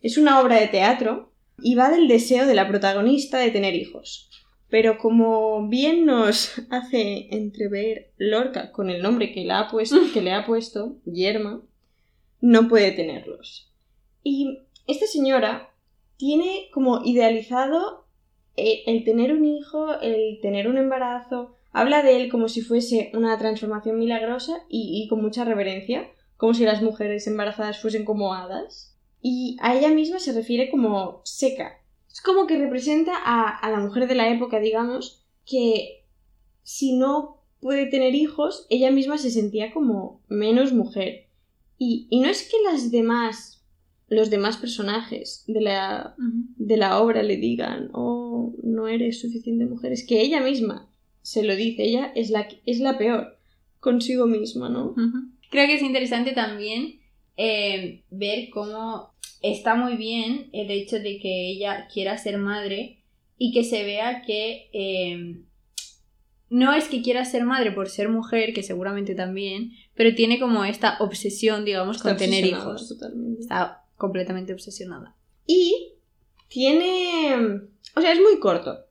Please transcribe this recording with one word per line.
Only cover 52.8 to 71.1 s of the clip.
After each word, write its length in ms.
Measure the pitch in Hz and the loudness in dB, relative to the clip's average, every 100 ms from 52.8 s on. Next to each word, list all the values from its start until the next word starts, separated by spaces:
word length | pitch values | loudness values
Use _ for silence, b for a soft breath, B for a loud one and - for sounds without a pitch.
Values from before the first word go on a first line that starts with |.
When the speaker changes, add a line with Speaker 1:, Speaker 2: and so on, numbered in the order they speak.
| 269 - | 0 0
Speaker 1:
peor 400 | 214 226 - _ _ _ _ _ | 0 0 -4 _ _ _ _ _
consigo 480 | 269 240 233 254 233 | 0 0 0 0 2
misma, 420 | 214 220 240 247 | 2 -2 -6 -4
¿no? 200 | 240 269 | -4 -4
Speaker 2:
Ujú. 400 | - 233 247 - _ _ | -2 -2 -2 -10 _ _
Creo 160 | 277 285 | 2 2
que 80 | 294 | 2
es 40 | |
interesante 520 | 269 262 254 240 254 | 0 -2 -2 -2 -2
también, 640 | 254 220 208 208 226 311 - _ _ _ - | -2 -4 -6 -8 -6 -8 -12 _ _ _ -4
eh, 640 | 220 214 202 190 185 - _ | -2 0 -2 -4 -8 -14 _
ver 380 | 190 202 220 233 | -8 -4 -4 -6
cómo 640 | 214 208 214 226 220 - _ - _ | -10 -10 -10 -10 -10 -14 _ -20 _
está 340 | - - 226 233 | -6 -2 0 0
muy 200 | 247 233 | 0 -4
bien 520 | 220 233 226 285 277 | -6 -6 -4 -6 -8
el 180 | 220 202 | -10 -6
hecho 260 | 202 202 220 | -6 -4 -6
de 200 | 208 202 | -6 -8
que 300 | 190 185 180 | -6 -6 -6
ella 380 | 190 202 - - | -6 -6 -6 -8
quiera 240 | 214 190 220 | -6 -6 -6
ser 200 | 214 202 | -6 -4
madre 640 | 202 208 202 196 240 _ _ _ _ _ | -4 -4 -6 -8 -10 _ _ _ _ _
y 140 | 247 | 0
que 120 | 233 | 0
se 200 | 233 220 | 0 -2
vea 380 | 202 202 233 247 | -4 -4 -4 -6
que, 480 | - 208 220 226 _ | -6 -4 -4 -8 _
eh, 680 | 214 196 185 180 175 170 170 - _ _ - - _ _ _ _ _ _ | -8 -6 -4 -6 -8 -12 -14 -20 _ _ -18 -18 _ _ _ _ _ _
no 240 | 240 262 | 2 4
es 140 | 302 302 | 4 0
que 140 | 254 | -4
quiera 240 | 240 240 254 | 0 -2 0
ser 180 | 254 | -2
madre 280 | 240 262 220 | 0 0 0
por 180 | 196 190 | -2 -6
ser 200 | - 208 | -4 -2
mujer, 440 | 226 220 226 220 | -2 0 -2 0
que 100 | 226 | -4
seguramente 520 | 196 180 190 202 202 190 | -6 -6 -6 -6 -6 -6
también, 560 | 185 190 196 190 233 B B - | -6 -6 -6 -8 -10 B B 4
pero 200 | 226 233 | 4 6
tiene 240 | 226 240 | 2 2
como 240 | 254 220 | 2 0
esta 340 | 196 220 220 - | 0 0 -2 0
obsesión, 640 | 208 | -4